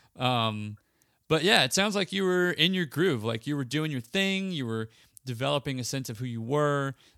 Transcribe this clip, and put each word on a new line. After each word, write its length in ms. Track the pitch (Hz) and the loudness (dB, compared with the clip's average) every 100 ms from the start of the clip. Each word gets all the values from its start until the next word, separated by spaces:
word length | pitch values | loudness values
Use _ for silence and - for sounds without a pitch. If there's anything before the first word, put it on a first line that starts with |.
| _ - | _ -4
Um, 640 | 127 123 113 107 107 104 _ _ _ _ - | 0 2 0 -2 -6 -10 _ _ _ _ 0
but 160 | 156 | 2
yeah, 200 | 165 220 | 4 4
it 100 | 131 | 4
sounds 220 | 185 202 202 | 2 2 0
like 160 | 190 | -2
you 140 | 196 190 | 0 2
were 260 | 180 180 | 2 2
in 240 | - 165 185 | 2 2 2
your 100 | 160 | -2
groove. 380 | 139 185 127 | 0 2 2
Like, 240 | 107 113 139 | -2 -4 -2
you 100 | 143 | -4
were 80 | 127 | -2
doing 240 | 139 156 | -2 -2
your 120 | 139 | -4
thing. 500 | - 190 196 190 190 | -4 0 0 0 -2
You 160 | 170 120 | -4 -2
were 220 | 113 110 _ _ - 131 | -4 -4 _ _ -14 -8
developing 520 | 117 135 147 143 131 | -4 0 0 0 -4
a 60 | |
sense 260 | 120 139 131 | -4 -4 -6
of 100 | 110 | -6
who 60 | 127 | -6
you 160 | 117 | -6
were 540 | 113 147 147 143 139 135 _ | -2 0 2 0 -2 -6 _